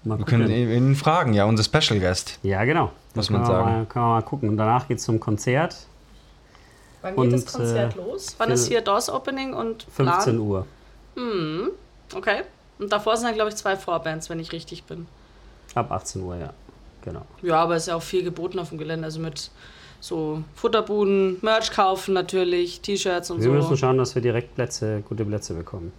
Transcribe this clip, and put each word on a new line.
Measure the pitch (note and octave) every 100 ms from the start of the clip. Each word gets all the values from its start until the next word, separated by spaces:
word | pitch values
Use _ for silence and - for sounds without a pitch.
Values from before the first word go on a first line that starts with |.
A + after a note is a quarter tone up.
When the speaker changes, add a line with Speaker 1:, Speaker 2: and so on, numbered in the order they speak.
Speaker 1:
Mal | - G#2+
Speaker 2:
Wir | G#2
können | A#2
Speaker 1:
gucken. | - A2
Speaker 2:
ihn, | A#2+
ihn | A#2 C3 C#3
fragen, | D#3 E3 C#3
ja, | G#2 G2+
unser | A2
Special | G#2+ D3+ D3+ G#2
Guest. | F#2 F#2 - -
Speaker 1:
Ja, | G2 F#2+ A#2
genau. | E3 G#2+ - - A2+
Speaker 2:
Muss | G#2+
Speaker 1:
Da |
Speaker 2:
man | G#2
Speaker 1:
können | A#2+ F#2
wir |
Speaker 2:
sagen. | F#2+ A2+
Speaker 1:
mal, | A2
können | - A#2
wir |
mal | A2+
gucken. | A2+ C#3+ A#2
Und | G#2
danach | A2 B2 -
geht's | A#2 -
zum | A2
Konzert. | - G#2 - B2+ F3 - - - - - - - - - - - - -
Speaker 3:
Wann | F#3 G3
geht | B2+
das | B2 A2+
Speaker 1:
Und, |
Speaker 3:
Konzert | B2 A#2 A#2 A#2 F#2+
Speaker 1:
äh, |
Speaker 3:
los? | G#2 G4 - -
Wann | -
Speaker 1:
wir |
Speaker 3:
ist | B2 D#3
hier | A#3
Doors | A3 G3+ -
Opening | A#3+ C4+ C4+ C4+ C4
und | A3+ A3+ - -
Plan? | C3+
Speaker 1:
fünfzehn | F3 G3+ A#2
Uhr. | G#2+ F#2+ - - - - - -
Speaker 3:
Hm, | A#3+ G3+ D#3 D#3+ C4 - - - -
okay. | - F#3+ G#3+ F#4+ - - _
Und | G3
davor | G#3 G#3+ A3+
sind | A#3+
dann, | A3
glaub | G#3+
ich, | G#3
zwei | G3+ G3
Vorbands, | - E3 E3 D#3+ -
wenn | E3
ich | D#3+
richtig | E3 - E3
bin. | - F3 E3+ - - - - - -
Speaker 1:
Ab | - -
achtzehn | F#2 - F#2+
Uhr, | F#2 F2
ja. | D2 - - - - -
Genau. | - - - -
Speaker 3:
Ja, | F3 D#3+
aber | E3+ E3+
ist | E3
ja | E3+
auch |
viel | E3 F#3
geboten | F3 E3 F3+ F#3
auf | E3
dem | E3
Gelände. | D#3 E3 D#3
Also | D#3+
mit | D#3+ D3+ - - - - - -
so | - E3 D#3 D#3 D#3 -
Futterbuden, | A#3 A3 G#3+ G#3 G3 G3 F#3+ F#3
Merch | A3 A3 A3
kaufen | - F#3+ F#3+ G3
natürlich, | F#3+ F3+ F#3+ F3+ F3 F3 -
T-Shirts | - G3+ G3 F3 F3
und | F3
Speaker 1:
Wir | A2+
Speaker 3:
so. |
Speaker 1:
müssen | C#3 C#3 C3+
schauen, | C3+ C3
dass | B2
wir | C3
direkt | A#2+ A2+ A#2+ -
Plätze, | A#2+ - A2 G#2+ G#2
gute | G#2+ G#2
Plätze | G#2 - E2
bekommen. | E2+ G2+ E2+